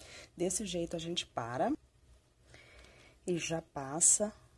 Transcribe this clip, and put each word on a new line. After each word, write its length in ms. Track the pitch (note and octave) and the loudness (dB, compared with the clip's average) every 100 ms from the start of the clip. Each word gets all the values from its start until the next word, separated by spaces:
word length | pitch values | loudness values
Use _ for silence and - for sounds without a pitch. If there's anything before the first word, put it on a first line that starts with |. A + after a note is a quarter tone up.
| - - - | -20 -18 -14
Desse 300 | - F3 - | -2 0 0
jeito 320 | G#3 F3 E3+ E3+ | -2 -2 -2 -4
a 20 | |
gente 280 | E3 E3+ - | -4 -4 -4
para 460 | - A#2 B2+ G3+ D#4 - _ - - _ _ - - - - - - - - - | -4 -4 0 2 0 -6 _ -20 -20 _ _ -20 -20 -20 -20 -20 -20 -20 -10 -2
e 100 | E3+ | -2
já 240 | - E3 | 0 -4
passa 720 | - D3+ C3+ D3+ - - G#3+ - - | -4 -8 -4 4 6 6 2 -4 -20